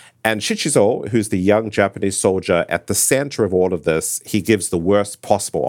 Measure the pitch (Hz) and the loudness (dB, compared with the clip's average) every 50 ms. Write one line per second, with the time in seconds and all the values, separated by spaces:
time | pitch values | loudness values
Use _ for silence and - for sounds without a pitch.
0 | - - _ _ - 110 110 110 - - 220 208 - 156 - 131 101 104 131 - | -20 -20 _ _ -2 -2 -2 -2 -2 -4 -4 -2 -2 0 2 4 4 4 2 -2
1 | - 92 110 113 101 - 104 92 90 101 104 110 113 107 - - 101 95 - 92 | -4 -2 -2 -2 0 0 -2 0 2 4 4 2 2 0 0 0 0 0 0 -2
2 | 98 98 95 - - 101 95 95 - - 90 85 82 - - 87 - - 98 - | -4 -2 -2 0 0 2 2 0 0 0 2 0 2 0 -2 -4 -2 -2 -2 0
3 | - - 139 135 143 143 - - 110 92 95 90 92 92 90 82 - 85 80 80 | 0 2 2 0 0 -2 -2 -2 0 0 2 2 2 2 0 -2 0 0 0 0
4 | - - - - - - - 107 85 110 110 98 87 - - 85 82 92 101 101 | -2 -4 -6 -8 -6 -4 -4 -2 2 2 2 2 0 -2 -4 -2 0 2 2 2
5 | 101 - - - - - 104 101 - - - 82 62 | 2 -2 -6 -12 -2 0 0 0 0 -2 -4 -2 0